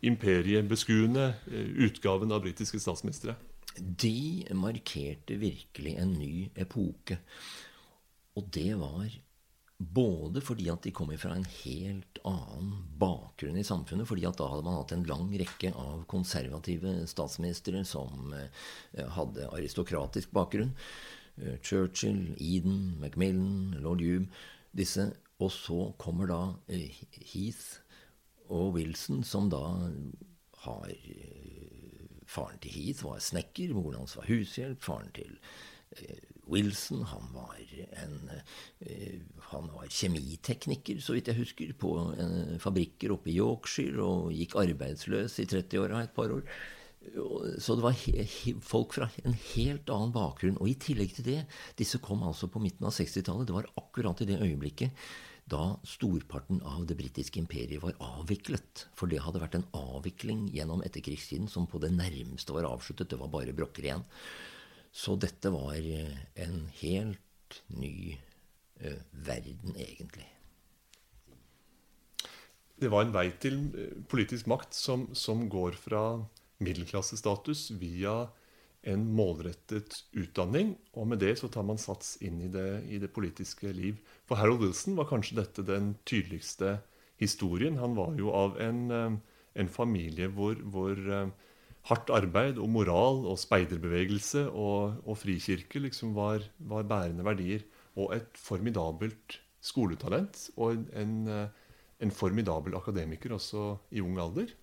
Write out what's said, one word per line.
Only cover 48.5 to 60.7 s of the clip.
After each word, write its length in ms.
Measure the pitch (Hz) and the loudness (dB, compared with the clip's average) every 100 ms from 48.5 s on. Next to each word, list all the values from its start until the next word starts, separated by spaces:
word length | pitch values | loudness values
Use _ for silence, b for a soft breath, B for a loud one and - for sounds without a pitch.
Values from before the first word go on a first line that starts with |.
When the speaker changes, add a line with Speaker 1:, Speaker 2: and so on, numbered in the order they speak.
| - | -4
Speaker 2:
folk 320 | - 113 117 | 0 2 2
fra 160 | - 120 - | 0 -2 -2
en 100 | 131 | -2
helt 520 | 120 - - 123 143 - | -2 0 2 2 0 -2
annen 260 | 107 113 | 0 2
bakgrunn, 460 | 120 90 69 90 98 | 2 0 2 2 2
og 80 | 101 | 2
i 60 | |
tillegg 400 | 135 - 131 98 | 0 0 0 0
til 120 | - 120 | 0 -2
det, 220 | 143 147 B B - | -2 -2 B B -2
disse 220 | 110 120 | 0 0
kom 240 | - 104 | 0 0
altså 260 | 95 - 92 | 0 0 -2
på 100 | 110 | 0
midten 280 | 104 - 98 | 0 0 -2
av 40 | |
sekstitallet. 540 | - 85 - 90 90 123 | 0 0 0 -2 -2 0
Det 80 | |
var 160 | 90 - - | -2 -2 -8
akkurat 420 | - - 110 87 | -10 -2 0 0
i 40 | 107 | 2
det 160 | 98 | 4
øyeblikket 500 | 101 73 73 - 131 131 B B B B - | 4 2 -2 0 -2 -2 B B B B -4
da 300 | 73 82 101 - | 0 0 -2 -8
storparten 760 | - 113 85 - 67 - 92 | -2 0 0 -2 -8 -2 -2
av 240 | - 73 85 | -2 -4 -4
det 120 | 78 | -4
britiske 420 | 67 67 69 - | -4 -4 -6 -4
imperiet 400 | 82 - 60 73 | -4 -4 -4 -4
var 120 | 85 - | -4 -4
avviklet, 840 | 62 65 80 101 - 127 - - - | -8 -8 -2 -2 0 -4 -4 -16 -16
for 140 | - 90 | -4 0
det 140 | 78 | 0
hadde 180 | 76 87 | 0 -2
vært 160 | 80 87 | -2 -2
en 120 | 90 | -2
avvikling 800 | - 67 65 82 - 110 110 104 | -6 -6 -6 -6 -6 -4 -2 -2
gjennom 320 | 65 78 | -2 -2